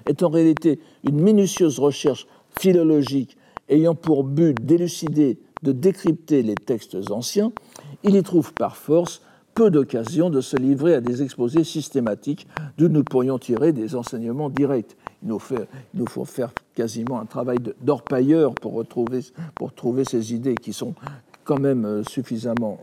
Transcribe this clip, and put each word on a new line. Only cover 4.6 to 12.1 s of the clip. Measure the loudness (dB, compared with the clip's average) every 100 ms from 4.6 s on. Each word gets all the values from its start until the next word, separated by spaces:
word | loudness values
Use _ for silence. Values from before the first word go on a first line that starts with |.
| 2 2 2 -4 -2 2 2 0 _ -6
de | -4
décrypter | 0 0 0 0 -2 0 0
les | 0
textes | -2 -4 -6 -6 -10 -6
anciens, | -6 -4 -2 -2 -4 -16 -20 -20 -4
il | 2
y | 2
trouve | 4 0 0
par | -2 -6 -6
force | 0 0 0 -6 _ _ _
peu | 2 4
d'occasions | 4 2 -2 -4 0 0
de | 0
se | -2 0
livrer | 0 2 2
à | 2
des | 0 -4
exposés | -4 -4 0 0
systématiques | 0 -4 -4 -2 -2